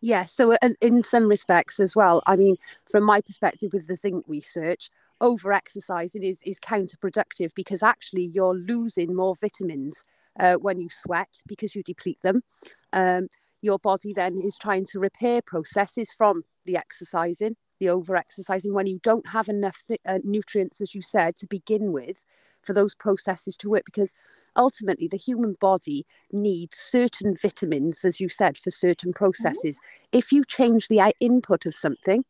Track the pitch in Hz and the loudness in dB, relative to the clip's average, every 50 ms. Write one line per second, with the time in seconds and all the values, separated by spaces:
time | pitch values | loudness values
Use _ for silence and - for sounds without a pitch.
0 | - 233 226 190 180 165 - - 254 233 233 - - 254 226 _ - 240 233 240 | 2 2 2 2 0 -2 2 4 6 6 6 6 6 4 2 _ 4 4 6 6
1 | 226 - - 240 226 214 208 202 - _ 180 175 - - - - 202 185 - 220 | 4 4 4 4 6 6 4 2 4 _ 4 4 4 2 0 0 0 2 4 6
2 | 208 185 170 165 - - 196 185 196 196 185 - _ - - _ _ - - 214 | 6 6 6 6 4 4 4 6 6 4 4 2 _ -20 -20 _ _ 0 2 2
3 | 208 214 208 202 208 _ 190 - - 180 - - - 196 156 202 165 156 185 175 | 6 6 4 4 4 _ -8 -2 -2 -2 -2 -2 -10 -6 -6 -6 -4 -4 -8 -4
4 | - 208 180 175 - - 156 147 147 - - 170 160 160 180 - - - _ _ | -4 -4 -4 -4 -8 -8 -10 -10 -10 -10 -10 -6 -4 -4 -4 -4 -6 -20 _ _
5 | _ _ _ _ 226 247 240 214 170 196 202 196 - - - 208 190 - 190 175 | _ _ _ _ 0 2 2 0 -2 0 0 0 -2 -4 -16 -16 -10 -8 -6 -6
6 | 170 175 - 214 190 190 185 - - - 196 - - - 233 208 190 180 - _ | -6 -6 -8 -6 -6 -6 -6 -6 -8 -10 -10 -10 -8 -4 -2 -2 -2 -4 -8 _
7 | - 190 - - - _ - - 180 165 - - 190 - 202 180 - 214 240 _ | -8 -6 -4 -4 -4 _ -4 -6 -6 -6 -6 -8 -8 -8 -6 0 2 0 0 _
8 | - - - 190 180 175 165 196 190 185 185 185 175 185 240 240 233 233 - - | -6 -8 -6 -6 -6 -4 -2 0 0 0 0 -2 -4 -4 -4 -4 -4 -4 -4 -4
9 | 175 165 180 185 185 190 185 - - 208 _ - 196 175 160 143 135 143 156 - | -4 -2 -2 -2 -2 -2 -2 -2 -6 -8 _ -6 -8 -8 -8 -8 -10 -10 -10 -14
10 | - _ _ _ _ _ _ - 190 180 180 175 - 196 185 180 175 175 - - | -18 _ _ _ _ _ _ 0 2 2 2 2 0 -4 -4 -4 -8 -12 -12 -14
11 | - 180 180 170 190 _ _ - _ - 214 - - 202 - 208 185 - 180 _ | -10 -6 -4 -4 -4 _ _ -20 _ -18 -14 -10 -10 -8 -8 -10 -10 -10 -14 _
12 | - 185 170 _ _ 185 196 247 - _ _ _ - - - _ _ _ - 185 | -8 -10 -10 _ _ 0 0 0 -2 _ _ _ -20 -20 -20 _ _ _ 0 2
13 | 185 185 180 185 190 180 - _ _ _ _ _ - 208 196 196 _ 208 190 190 | 2 2 2 0 -2 -6 -10 _ _ _ _ _ -2 -2 -2 0 _ 0 0 0
14 | - 208 202 196 180 185 175 190 180 202 190 - - 208 202 190 190 190 - 202 | -2 -6 -4 -2 -2 -2 -2 -2 -4 -4 -4 -4 -2 0 0 0 0 -4 -4 -2
15 | 185 196 _ - 233 247 240 240 - - - 170 156 - - 208 202 196 - - | -2 -2 _ 0 0 2 2 0 -2 -2 -6 -6 -6 -2 0 0 0 0 0 -8
16 | 226 - - - 226 208 196 170 330 _ _ _ _ - 180 170 - _ - - | -8 -8 -2 2 4 4 4 2 -2 _ _ _ _ -4 -4 -4 -4 _ -16 -16
17 | 180 - - 175 165 175 175 - 208 220 240 _ _ _ _ _ 190 180 175 185 | -14 -6 -4 -2 -2 -2 -2 -4 -4 -6 -6 _ _ _ _ _ 0 0 0 0
18 | 175 165 190 175 165 _ - - 185 - 196 190 185 202 196 202 190 196 190 180 | 0 0 -2 -2 -2 _ -14 -16 -6 -4 -4 -4 -2 -2 -2 -2 -2 -2 -4 -4
19 | _ 226 220 233 - - - 220 214 208 214 202 202 196 180 - - _ 233 214 | _ 2 2 2 0 -4 -4 -4 -2 -2 -2 -2 -2 -4 -6 -8 -10 _ -8 -8
20 | _ - 190 190 - 196 202 214 202 - - 208 190 190 - - 208 185 - 202 | _ -4 -4 -4 -2 -2 -4 -4 -4 -2 -2 -2 -2 -2 -4 -10 -10 -10 -10 -12
21 | 180 - - 214 170 165 175 - - 180 - 190 _ - 214 214 214 202 170 139 | -14 -2 0 2 2 2 0 -6 -10 -10 -10 -10 _ -2 -2 -2 0 -2 -4 -4
22 | 123 143 180 - - _ _ _ _ _ _ _ _ - 196 202 202 208 - _ | -6 -8 -14 -14 -16 _ _ _ _ _ _ _ _ -2 2 2 2 2 0 _
23 | - 214 196 190 - - 185 170 - - 185 - - 202 214 196 - - _ - | -2 0 0 0 0 -4 -6 -6 -6 -12 -12 -10 -4 -2 -2 -2 -2 -2 _ -2
24 | 202 185 - _ _ _ _ _ _ _ _ - 240 269 - - 226 196 180 - | -2 -2 -4 _ _ _ _ _ _ _ _ 2 2 2 2 -2 -4 -4 -2 -2
25 | - 170 - 202 - - 254 233 240 220 196 - - 190 190 180 - - 147 139 | -2 -6 -6 -6 -6 -6 -4 -2 -2 -2 -2 2 2 2 2 2 0 -4 -6 -6
26 | 143 _ _ _ _ _ - 202 202 208 190 170 170 165 - - - - - 247 | -8 _ _ _ _ _ -6 -2 0 0 -2 -2 -6 -10 -12 -12 -12 0 0 2
27 | 247 240 - - 196 214 190 165 - 202 - - - 170 156 143 135 160 160 - | 2 2 -2 -2 -2 -2 -2 0 -2 -4 -4 -2 -4 -2 -2 0 0 -2 -2 0
28 | - 190 170 - 190 180 - - 214 175 139 - - 190 175 - - 180 175 - | -2 -2 -2 0 -6 -6 -2 0 0 0 0 -2 -8 -8 -6 0 0 0 0 0
29 | - 180 180 - 208 196 185 - 226 170 147 147 - 160 147 - _ - - - | -4 -8 -4 0 0 0 0 0 -4 -4 -4 -4 -6 -8 -8 -8 _ -20 -20 -20
30 | _ _ - 254 240 - - 285 269 _ - - 269 240 233 226 - - 220 214 | _ _ 0 0 2 4 2 2 2 _ 0 2 2 4 4 2 2 2 4 6
31 | 190 208 - - - 247 247 254 226 - 190 165 - 170 156 - - 160 143 - | 6 6 4 2 2 2 2 2 2 2 0 0 0 -4 -8 -4 -4 -4 -4 -2
32 | _ - 190 233 262 _ | _ 0 2 2 0 _